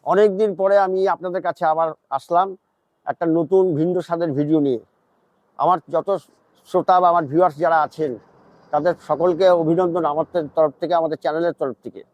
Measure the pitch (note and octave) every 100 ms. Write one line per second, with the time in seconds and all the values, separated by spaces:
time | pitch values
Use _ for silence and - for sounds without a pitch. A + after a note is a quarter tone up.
0 | - F#3 G#3+ F#3+ G#3+ F3 F#3+ G3+ F#3+ F#3
1 | F#3+ E3+ F3+ F3+ E3+ - E3 D#3 E3 -
2 | _ C3+ - E3+ F#3+ F#3 _ _ _ _
3 | - C3+ E3+ E3 D#3+ F#3+ F#3 D3+ E3+ F3+
4 | E3 E3+ E3 C#3 D3 D#3 C#3 A#2 - _
5 | _ _ _ _ _ - D#3 F3+ - E3
6 | F#3+ F#3 _ _ _ _ _ F3+ D#3+ F3+
7 | F3+ E3+ D3 D#3 F3+ C#3 E3 E3 D3 -
8 | D#3 A2 _ _ _ _ _ D3 E3 E3
9 | - D3 F3 E3 F#3+ F3 D#3+ E3 F3+ E3+
10 | D#3 D3+ D3+ F3 D3 E3 D#3 - D#3+ E3+
11 | D#3+ D3+ D#3+ D#3 E3+ - C#3+ A2 A#2 -
12 | -